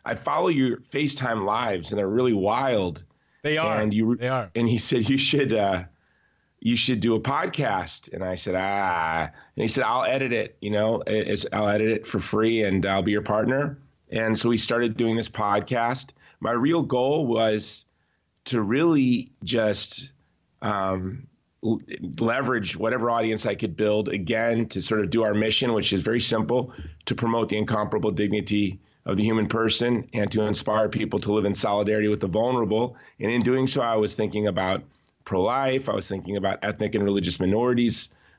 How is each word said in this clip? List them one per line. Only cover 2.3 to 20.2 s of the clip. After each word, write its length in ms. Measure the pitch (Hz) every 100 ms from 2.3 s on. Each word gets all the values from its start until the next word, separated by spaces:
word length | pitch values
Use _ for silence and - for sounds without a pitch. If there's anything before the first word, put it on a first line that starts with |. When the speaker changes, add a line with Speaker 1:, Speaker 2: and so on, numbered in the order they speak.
Speaker 1:
wild." 680 | 104 98 117 135 110 92 80 - _ _ _
Speaker 2:
They 160 | 147 156
are. 220 | 165 156
Speaker 1:
And 140 | 107
you, 240 | 104 110 117
Speaker 2:
They 100 | 123
are. 240 | 131 98
Speaker 1:
and 140 | 117 117
he 100 | 117
said, 300 | - 123 107
"You 80 | 135
should, 360 | - 143 135
uh, 320 | 110 98 92 87 _ _ _ _ _ _ -
you 160 | 113 117
should 240 | - 120
do 160 | 113 110
a 40 |
podcast." 880 | 120 147 180 - 127 98 85 - -
And 140 | - 92
I 100 | 90
said, 200 | - 92
"Ah." 680 | 95 101 95 87 80 82
And 400 | 80 - - -
he 60 | 110
said, 160 | 131 113
"I'll 180 | 123
edit 300 | 95 135 131
it, 240 | 117 104 -
you 120 | 104
know, 300 | 104 110 113 -
it, 220 | 107 -
it's, 160 | 101 -
I'll 160 | 101 104
edit 220 | 104 107
it 140 | 107 -
for 140 | 101
free, 440 | - 107 110 113
and 220 | 104 95 95
I'll 160 | 98
be 100 | 95
your 100 | 104
partner." 580 | 104 107 110 135 147 139 - _ -
And 260 | 113 110 110
so 120 | 117
we 80 | 117
started 400 | - 117 120 113
doing 180 | 117 113
this 140 | 110
podcast. 800 | - 104 104 107 120 117 131 - - - -
My 100 | 104
real 320 | 120 139 170
goal 420 | 135 123 131 151 131
was 600 | 113 113 107 107 - - _ _ _ _ _ -
to 160 | 120
really 680 | 101 127 170 151 127 120 - - -
just, 680 | 120 107 98 - - - _